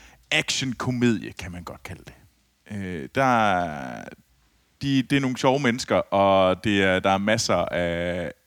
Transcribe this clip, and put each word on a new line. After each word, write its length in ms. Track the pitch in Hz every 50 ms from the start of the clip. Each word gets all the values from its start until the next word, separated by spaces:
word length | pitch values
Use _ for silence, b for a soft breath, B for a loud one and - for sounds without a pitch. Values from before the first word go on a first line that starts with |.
| b b b b b _
action-komedie, 1000 | 143 156 160 - - - 135 131 117 - - 120 127 120 120 120 113 95 57 55
kan 200 | - - - 90
man 120 | 87 87 87
godt 200 | - 78 - _
kalde 200 | - 82 - -
det. 80 | - - - _ _ _ _ _ _ _ _ _ - 104 101
Øh, 320 | 98 92 90 80 67 - -
der 80 | 131 135 131 123 117 110 104 95
er, 500 | 90 87 82 76 71 65 64 62 53 50 - - - _ _ _ _ _ _ _ _ _ _ _ _
de, 200 | - 139 139 135
det 140 | 123 - 143
er 40 | 139
nogle 180 | 139 131 127 -
sjove 220 | - 135 127 143
mennesker, 360 | 143 123 117 127 - - 110
og 680 | 92 85 - - 98 98 98 95 95 95 92 92 90 -
det 200 | 110 101 98 95
er, 160 | 95 92 92
der 100 | 92 98
er 80 | 98 98
masser 380 | 98 107 110 113 - - 104
af 760 | 87 87 - 62 85 87 85 85 85 87 90 87 90 87 73 - _ _